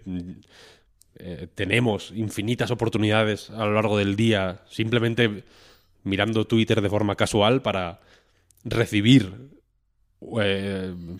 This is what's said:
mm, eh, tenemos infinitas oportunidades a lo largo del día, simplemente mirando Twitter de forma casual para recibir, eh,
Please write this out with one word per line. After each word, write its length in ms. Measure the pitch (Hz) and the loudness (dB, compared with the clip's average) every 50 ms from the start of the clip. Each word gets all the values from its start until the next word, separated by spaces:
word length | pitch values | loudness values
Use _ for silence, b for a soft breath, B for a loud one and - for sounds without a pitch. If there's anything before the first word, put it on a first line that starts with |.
| - | -10
mm, 260 | 95 92 90 87 90 - - - B B B B B B B B B B _ _ _ _ - | -10 -8 -8 -8 -10 -14 -18 -20 B B B B B B B B B B _ _ _ _ -18
eh, 300 | - 90 85 71 90 90 - | -14 -14 -12 -12 -12 -12 -8
tenemos 580 | - 98 92 104 117 123 117 101 95 - - 90 | -6 -2 0 2 2 2 2 0 -2 -4 -8 -8
infinitas 560 | 110 110 101 - 110 104 110 123 - 120 98 | -6 -6 -6 -4 -4 -4 -2 -2 -2 -2 -2
oportunidades 800 | 117 - 117 - - 107 107 104 107 110 110 107 104 - - - | -2 -2 -2 0 0 2 2 2 2 2 2 2 0 -4 -6 -10
a 160 | 107 110 107 | -8 -4 -2
lo 80 | 104 104 | 0 2
largo 240 | 107 107 104 107 104 | 2 2 2 2 2
del 180 | 101 98 98 | 2 0 2
día, 460 | 104 113 113 107 98 95 92 90 - - - | 2 2 2 2 2 0 -2 -6 -10 -14 -12
simplemente 760 | - - 113 113 120 120 113 117 117 120 120 107 104 92 - b b b b b b b b b b _ - | -6 -4 -2 0 0 2 2 0 2 2 2 2 0 -4 -12 b b b b b b b b b b _ -6
mirando 420 | 98 98 95 101 113 110 110 104 - | -2 0 0 0 0 2 0 0 2
Twitter 340 | 117 110 110 - 110 107 | 4 2 4 4 2 2
de 80 | 101 95 | 2 0
forma 260 | 101 104 107 101 98 - | 0 0 0 0 0 0
casual 440 | 113 - - 107 101 110 127 139 | -2 0 2 4 4 4 4 2
para 380 | - 110 98 95 90 85 87 - b b b b b b b b b b b _ - | 0 -2 -2 -2 -4 -6 -10 -14 b b b b b b b b b b b _ -10
recibir, 840 | 120 107 113 113 - 107 104 101 117 135 131 101 92 98 113 131 139 - _ _ _ _ _ _ _ _ _ _ _ _ - - - 113 113 | -6 -2 -2 -2 0 0 2 6 8 8 6 6 2 -8 -14 -18 -20 -20 _ _ _ _ _ _ _ _ _ _ _ _ -20 -14 -8 -4 -2
eh, 520 | 101 98 98 98 98 101 98 95 92 92 90 87 85 82 87 | 0 0 0 0 -2 -4 -6 -6 -6 -8 -10 -10 -12 -12 -14